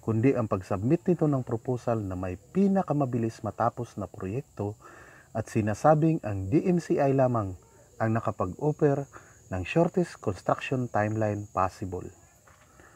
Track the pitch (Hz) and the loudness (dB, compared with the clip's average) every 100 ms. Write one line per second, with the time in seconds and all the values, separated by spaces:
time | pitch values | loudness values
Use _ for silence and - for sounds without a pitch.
0 | - 110 127 131 110 98 92 98 113 170 | 0 4 4 4 0 -2 -2 -2 0 0
1 | - 175 156 139 123 117 - 123 - 113 | 2 2 2 0 -2 -6 -4 -4 0 -2
2 | 98 92 92 90 - 185 202 196 185 147 | -2 -6 -6 -8 -4 2 2 2 0 0
3 | 135 123 113 - 107 - 113 - 120 - | 0 0 -2 -4 -8 0 0 0 -10 -8
4 | 98 - 95 113 - - 104 104 - - | -10 -8 -6 -6 -8 -6 -6 -6 -18 -20
5 | - - - 113 - 117 104 104 147 156 | -20 -20 -10 -8 -2 -2 0 2 4 4
6 | 160 160 107 98 95 147 190 180 - 170 | 4 0 -4 -6 0 2 2 0 0 0
7 | 139 135 127 120 98 90 - - - - | 2 4 2 2 -2 -8 -18 -20 -20 -4
8 | 113 113 110 - 92 - 147 151 151 139 | 0 0 -2 -4 -4 -2 -4 2 2 2
9 | 139 - - - - 92 90 - 170 - | -4 -14 -20 -20 -8 -6 -2 2 2 2
10 | 170 - - 92 - 135 - 131 123 104 | -2 -4 -6 -4 -2 -2 -2 -4 -2 0
11 | 107 107 107 104 101 - 95 - 95 90 | 0 0 0 -2 -4 -2 -2 -2 -8 -8
12 | - - _ _ - - _ - - | -10 -18 _ _ -20 -20 _ -20 -20